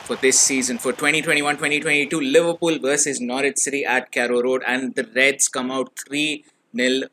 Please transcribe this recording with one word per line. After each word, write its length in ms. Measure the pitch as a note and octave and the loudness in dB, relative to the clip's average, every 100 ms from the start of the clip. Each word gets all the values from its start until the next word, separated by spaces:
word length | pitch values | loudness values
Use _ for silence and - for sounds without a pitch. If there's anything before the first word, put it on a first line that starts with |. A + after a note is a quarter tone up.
for 140 | - A#2 | -8 0
this 200 | C3+ B2+ | 2 4
season, 400 | - C3+ B2+ A#2 | 2 2 -2 -2
for 140 | C3 | -4
twenty 300 | A#2+ D3 D#3 | 0 0 0
twenty-one 340 | D3+ D3 D3 C#3 | 0 0 0 0
twenty 240 | D3+ D3 | 0 0
twenty-two, 400 | D3+ D3 D3 E3 | 0 0 0 -2
Liverpool 580 | C3 D3 E3+ E3 E3+ D#3 | 4 4 4 0 0 0
versus 440 | B2+ C#3+ - C3 | 0 0 0 -2
Norwich 340 | A#2+ B2+ C#3 C3 | -4 -2 -2 -2
City 300 | - C#3 B2 | -2 -2 0
at 260 | B2+ B2 | 0 0
Carrow 320 | - A#2+ B2 | -2 0 2
Road, 180 | B2 C3 - | 2 0 0
and 260 | B2+ C3 - | -2 -2 -4
the 140 | A#2 A#2 | -4 2
Reds 320 | C3+ C#3 - | 2 4 -2
come 240 | C3+ B2+ | -2 -4
out 260 | C3+ C3 - - | -4 -6 -8 -8
three 380 | C#3 D3+ D3 - _ _ | -4 -2 -4 -12 _ _
nil 320 | A#2 B2+ C3 C3+ | -2 0 0 -4